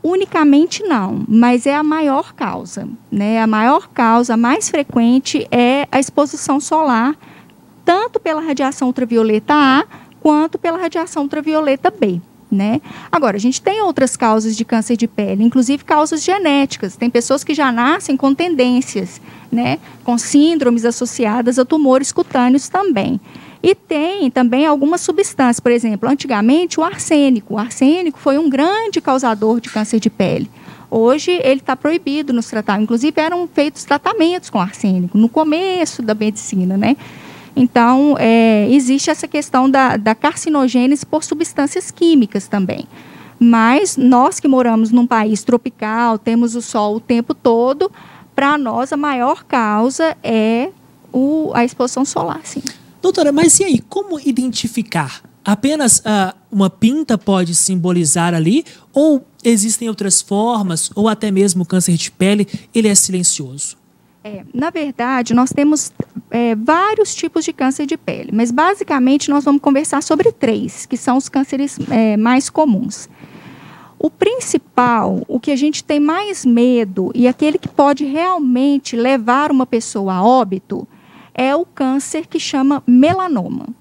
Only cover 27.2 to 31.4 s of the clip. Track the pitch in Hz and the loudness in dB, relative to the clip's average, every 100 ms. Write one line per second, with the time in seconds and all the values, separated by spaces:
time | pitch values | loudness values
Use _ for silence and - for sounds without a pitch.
27.2 | 277 240 - 208 226 - 262 339 349 - | 4 2 -2 -6 -6 0 2 2 0 -2
28.2 | - 277 320 262 311 415 453 - - 262 | 0 0 0 2 0 0 -2 -4 -2 0
29.2 | 254 214 220 233 - 220 214 226 220 - | 0 0 0 0 -2 -6 -2 0 -2 -2
30.2 | 190 - - - - - - 226 226 285 | -2 -2 -6 -12 -20 -20 -6 0 2 2
31.2 | 320 359 | 0 0